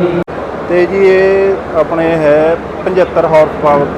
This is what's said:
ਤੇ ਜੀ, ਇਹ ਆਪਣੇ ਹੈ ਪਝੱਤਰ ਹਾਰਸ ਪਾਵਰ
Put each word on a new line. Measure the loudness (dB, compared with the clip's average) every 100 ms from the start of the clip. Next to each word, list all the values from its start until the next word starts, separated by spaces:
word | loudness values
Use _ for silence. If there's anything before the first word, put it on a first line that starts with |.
| -2 -2 -6 -8 -10 -10 -4
ਤੇ | 0 0
ਜੀ, | 2 2
ਇਹ | 4 2 2 0 -2 -4 -2
ਆਪਣੇ | -2 -2 -2 0
ਹੈ | 2 2 2 -2 -6 -8
ਪਝੱਤਰ | -4 0 0 2 2
ਹਾਰਸ | 4 4 2
ਪਾਵਰ | 0 2 0